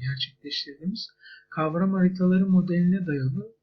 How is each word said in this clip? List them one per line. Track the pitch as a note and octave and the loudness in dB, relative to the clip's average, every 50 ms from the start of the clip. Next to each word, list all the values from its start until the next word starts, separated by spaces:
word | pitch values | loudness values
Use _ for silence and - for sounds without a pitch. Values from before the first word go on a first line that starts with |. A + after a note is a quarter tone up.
gerçekleştirdiğimiz | B2+ C3 C3+ - - C3+ _ _ - C#3+ C#3+ - - D3 C#3 - D#3+ F#3+ A3+ - - - _ _ - - - - _ - | -6 -6 -6 -6 -8 -10 _ _ -14 -10 -10 -10 -10 -12 -12 -10 -8 -8 -8 -8 -10 -16 _ _ -20 -20 -20 -20 _ -10
kavram | - D#3+ D#3 D#3 D#3 E3+ F#3+ F#3+ F#3+ | -6 -4 -4 -2 0 0 0 0 2
haritaları | F#3 F3+ F#3 F#3 F#3 F#3 F3+ F#3 F#3+ F#3+ | 2 2 2 2 2 2 4 4 4 4
modeline | F#3+ F#3 F3+ D#3 E3 E3+ F3 F3 F3+ F#3+ G3 F3 | 4 4 4 4 2 2 2 4 4 2 2 0
dayalı | D#3+ D3 C#3 C3 C3+ C3 F#3+ G#3+ A3+ - _ | -2 -2 -2 -2 -2 -2 -4 -8 -10 -16 _